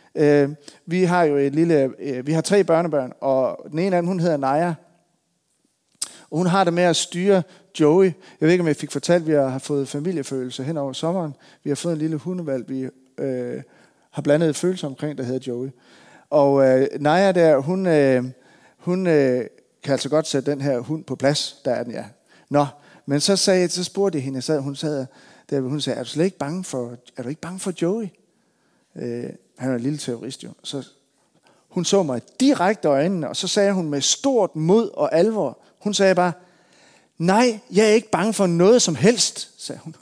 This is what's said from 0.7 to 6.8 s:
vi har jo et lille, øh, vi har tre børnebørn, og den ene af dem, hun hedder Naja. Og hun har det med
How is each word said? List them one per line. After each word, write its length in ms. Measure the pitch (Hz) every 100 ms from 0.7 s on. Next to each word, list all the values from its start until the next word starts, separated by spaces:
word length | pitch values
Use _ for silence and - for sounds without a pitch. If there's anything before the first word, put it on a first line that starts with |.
| - -
vi 180 | 175
har 200 | 180 180
jo 120 | 165 143
et 180 | 139
lille, 380 | 143 170 156 135 -
øh, 280 | 127 127 135
vi 60 |
har 80 | 160
tre 240 | 156 202
børnebørn, 480 | 180 165 175 147 127 -
og 460 | 135 131 123 - -
den 80 | 156
ene 180 | 190 180
af 60 |
dem, 60 | 170
hun 120 | 185
hedder 160 | 170 147
Naja. 380 | 135 147 175 156 _ _ _ _ _ _ _ _ _ _ _ _ - - _
Og 60 | 151
hun 80 | 180
har 180 | 190
det 80 | 180
med 100 | 170